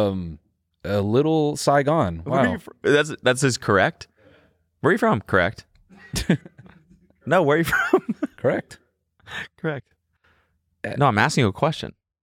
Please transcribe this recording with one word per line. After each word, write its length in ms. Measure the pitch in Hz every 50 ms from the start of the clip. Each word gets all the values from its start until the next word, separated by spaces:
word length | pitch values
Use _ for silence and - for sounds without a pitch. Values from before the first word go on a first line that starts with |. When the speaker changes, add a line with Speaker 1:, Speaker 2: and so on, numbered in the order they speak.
| 107 101
Speaker 1:
Um, 300 | 95 95 90 85 78 - _ _ _ _ _ _ _ _ -
a 160 | - 101 104
little 560 | 98 101 110 127 151 156 160 160 151 147 147 -
Saigon. 640 | - - 139 147 143 139 156 165 135 92 85 82 85
Speaker 2:
Where 160 | - 123 135
are 60 | 127
Speaker 1:
Wow. 60 | 123 -
Speaker 2:
you 60 | -
fr-, 120 | - - - _
that's, 320 | - 95 139 147 151 156 139 - -
that's 180 | 127 127 131
his 160 | 143 135 117 -
correct? 500 | - - 104 95 95 147 - - - _ _ _ _ _ _ _ _ _ _ _ _ _ _ _
Where 120 | - 139
are 20 | 190
you 40 | 233
from? 200 | - 226 170 110
Correct. 460 | - - - 95 87 90 - - - _ _ _ _ _ _ - - - - - - -
<laughs> 960 | 175 - - - _ _ - - - - _ _ _ _ _ _ _ _ -
No, 180 | - 151 185 170
where 120 | 139 147
are 20 | 160
you 80 | 170
from? 500 | 127 - 831 - - - - - - - - -
<laughs> 120 | - _ -
Speaker 1:
Correct. 420 | - 123 160 - - - - - _ _ _ _ _ _ _ _ _ - - - - - _ _
Speaker 2:
Correct. 360 | - 160 147 135 - _ _ _ _ _ _ _ _ _ _ _ _ _ _ _ _ _ _ _ -
Speaker 1:
Uh, 80 | - - 117
Speaker 2:
No, 100 | 139 135
I'm 100 | 110 98
asking 240 | 113 147 - -
you 80 | 127 101
a 40 | 92
question. 400 | - - 156 151 - - - - _ _ _ _ _